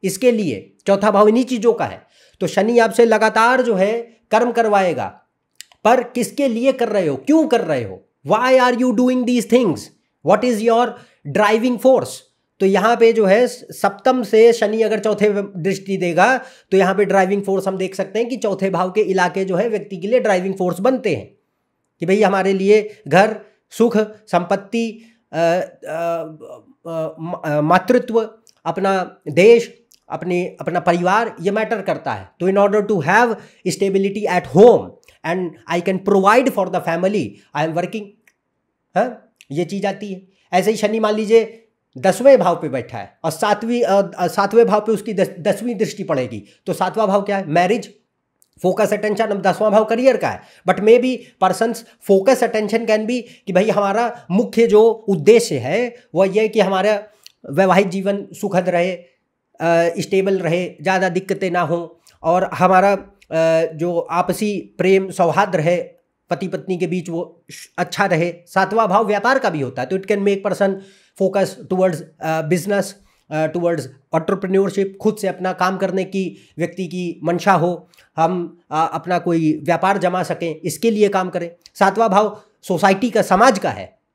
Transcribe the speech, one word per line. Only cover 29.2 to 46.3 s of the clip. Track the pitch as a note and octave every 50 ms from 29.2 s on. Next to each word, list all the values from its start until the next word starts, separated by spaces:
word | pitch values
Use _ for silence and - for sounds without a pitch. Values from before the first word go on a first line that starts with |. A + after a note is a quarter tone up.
| _ D#3
देश, | C#3+ D#3 F#3 A3 A#3 A#3 A#3 - - _ _ _ _ _ _ _
अपने, | - - F3 F3 F3+ F3 F3+ F3 - _
अपना | - F3 E3 F3
परिवार, | E3 - F3 F3+ F3 F3+ F#3+ A3 A#3 A3 - -
ये | E3 G3
मैटर | G3 A3 A3 A3 A#3 G#3
करता | F#3+ - D#3+ D3 - C#3 A2+
है। | G2 F#2+ - _ _
तो | E3+ F#3
in | F#3+ G3+
order | G3+ G3+ G3 G#3+ G3+ G3+
to | G#3+ F#3 C#3 D3+
have | F#3 A3 B3 A#3 A3 - - - _ _ _ F3+
stability | D#3+ - G3 G3 F#3+ G3 G3 G3+ G3 G#3+ G#3 E3+
at | F3+ F3+ - B2+ A#2+ E3
home | G#3 B3 G#3+ D3+ F#2 F#2 - _ _ _ _ _ _
and | D#3+ F3 F#3 F3+ E3 - - _ -
I | E3 F3+
can | F3 G3 F#3+ F#3 - G3+
provide | G3 F#3+ F#3 G3 G#3+ B3+ C4+ C4
for | - - F#3+ F#3
the | F3+ F3+ D#3 F3+
family, | E3 E3+ F3+ G3 G#3+ G#3 C3+ G2 - - _ _ _ D3
I | D3+
am | E3
working, | D#3 E3+ F3 F3+ F#3 A3 G#3 G3+ - _ _ _ _ _ _ _ _ _ _ _ _ _ _ _ _
हाँ, | F#3 A3 B3+ A#3 - _ _ _ _ - _
ये | C#3+ D3+ F3
चीज़ | F3 G3 G3 F#3 G3+
आती | F#3+ G3 G#3+ G#3 F#3+
है। | F3+ - _ _ _ _ _ -
ऐसे | F3+ F#3 G#3
ही | A3+ -
शनि | G#3+ G#3 A3 A3+
मान | A3 G#3+ G#3+
लीजिए | G#3+ A3 G3+ A3 A3+ A3 A3 - - _ _ _ _ _ _ _ C3
दसवें | B2 F#3+ F3+ - A#3+ C#4 C4+ A#3
भाव | F3 F3 F3
पे | E3+ - D3
बैठा | B2 C3 A#2 - B2+ A2
है | G2 - _ _ -
और | D#3+
सातवीं, | D#3 - - G#3 G#3 G#3 A3+ A3+ A#3+ A#3+ A#3
अ, | A3 F#3+ G3+ G3 E3+ - -
अ, | F3+ F3
सातवें | - - G3 G3 G#3+ A3+ A#3
भाव | F#3 G3+ G#3+
पे | G#3 A3+
उसकी | A3 G3 G#3 - G#3+
दस, | F3+ F#3 - - -
दसवीं | D3 G#3 - - A3 B3 A#3+
दृष्टि | F#3+ A3 - - - F#3
पड़ेगी, | C#3+ E3 - - -